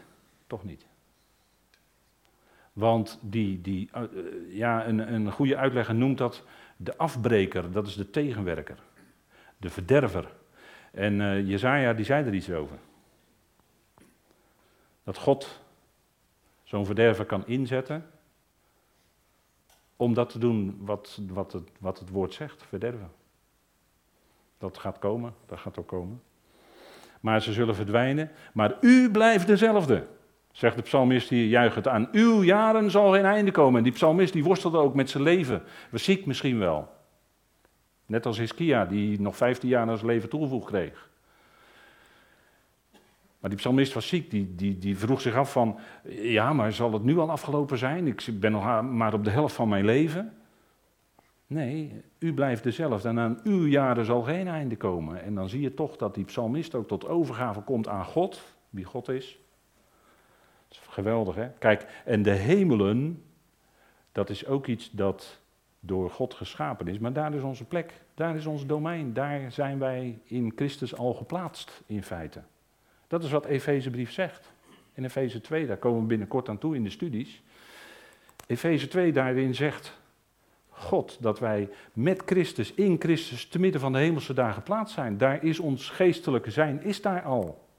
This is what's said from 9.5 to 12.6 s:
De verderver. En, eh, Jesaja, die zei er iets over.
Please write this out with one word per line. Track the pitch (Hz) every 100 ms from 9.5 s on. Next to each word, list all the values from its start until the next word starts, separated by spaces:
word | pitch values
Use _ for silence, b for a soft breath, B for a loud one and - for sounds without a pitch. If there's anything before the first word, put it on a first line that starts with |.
| _
De | 90
verderver. | - 87 139 123 92 - - _ B B B B
En, | - 104 101
eh, | 101 98 98
Jesaja, | 98 127 143 123
die | 110
zei | 104 143 131
er |
iets | 95 98
over. | 85